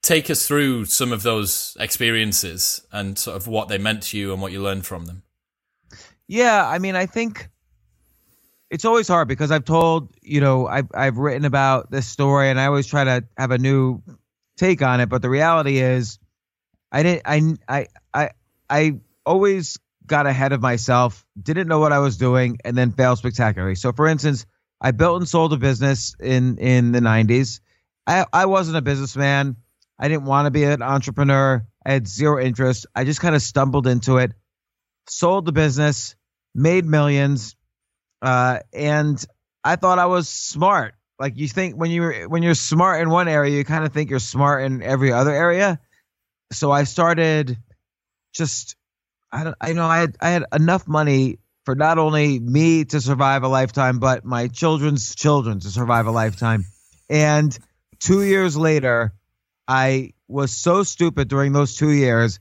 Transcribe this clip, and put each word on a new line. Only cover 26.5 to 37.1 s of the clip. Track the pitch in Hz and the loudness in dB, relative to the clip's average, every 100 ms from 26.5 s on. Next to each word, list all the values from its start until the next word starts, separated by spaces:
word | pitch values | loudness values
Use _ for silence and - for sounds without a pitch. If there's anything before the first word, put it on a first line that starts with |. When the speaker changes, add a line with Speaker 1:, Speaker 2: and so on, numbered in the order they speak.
| 120 | 0
Speaker 2:
in | 127 127 120 | 2 2 4
the | 123 | 2
nineties. | 117 110 107 123 131 - _ _ _ _ - | 2 4 4 2 0 -6 _ _ _ _ -2
I, | 175 - | 0 2
I | 170 190 | 2 2
wasn't | 190 165 160 | 2 0 -2
a | |
businessman. | 143 139 135 135 139 139 139 120 _ _ _ _ | -2 -4 -4 -2 0 2 0 -6 _ _ _ _
I | 143 | -2
didn't | 156 135 | -2 0
want | 139 147 | 0 2
to | |
be | 139 | 2
an | 147 147 | 2 0
entrepreneur. | 120 135 123 107 143 135 135 127 110 _ - | -2 -4 -4 -2 2 4 2 0 -4 _ -2
I | |
had | 135 104 | -2 -2
zero | 98 151 147 | -2 0 2
interest. | 127 113 131 123 - - | 0 0 0 -2 -6 -4
I | |
just | 131 151 | -2 -2
kind | 175 151 | 0 0
of | |
stumbled | - - 135 143 127 | 0 0 2 2 2
into | 123 120 127 | 0 2 2
it, | 127 - _ _ _ _ _ _ - | 2 -4 _ _ _ _ _ _ -16
sold | - 175 190 170 | -2 0 2 0
the | |
business, | 151 156 131 147 135 - _ _ _ _ - | 2 2 2 0 0 -8 _ _ _ _ 0
made | 151 180 165 | 2 2 2
millions, | 151 147 | 2 2